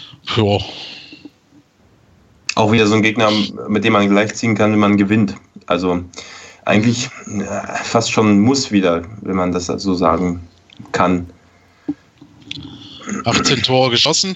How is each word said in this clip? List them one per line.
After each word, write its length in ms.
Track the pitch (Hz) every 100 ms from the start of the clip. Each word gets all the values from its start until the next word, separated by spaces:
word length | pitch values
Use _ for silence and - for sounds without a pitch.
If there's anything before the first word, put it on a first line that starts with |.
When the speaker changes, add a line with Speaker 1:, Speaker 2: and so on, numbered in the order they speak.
| - - - -
Speaker 1:
Jo. 260 | 107 101 - - - - - - - _ _ _ _ _ _ _ _ _ _ _ - -
Speaker 2:
Auch 160 | 110
wieder 160 | 113 107
so 80 | 107
ein 80 |
Gegner, 280 | 107 107 110 107 - - -
mit 140 | 104 110
dem 80 |
man 160 | 107 101
gleichziehen 460 | 101 107 - 117 104
kann, 160 | 107
wenn 60 | 107
man 180 | 104 101
gewinnt. 380 | 98 107 104 - - - -
Also 360 | 87 90 90 87 - - - - - -
eigentlich, 440 | 101 117 117 - - -
äh, 160 | 104 98 98 - -
fast 280 | - 117 113
schon 200 | - 107
ein 80 | 101
Muss 300 | 107 135 -
wieder, 320 | 104 92 82 85 -
wenn 140 | - 95
man 160 | 90
das 160 | 90 87
so 260 | - 98
sagen 520 | 90 87 82 92 87 85 _ _ - -
kann. 360 | - 90 92 87 - _ _ _ _ - 294 _ _ - - - - - - - - - 104 -
Speaker 1:
Achtzehn 360 | 131 127 135
Tore 280 | 104 131 131
geschossen, 440 | 117 139 160 190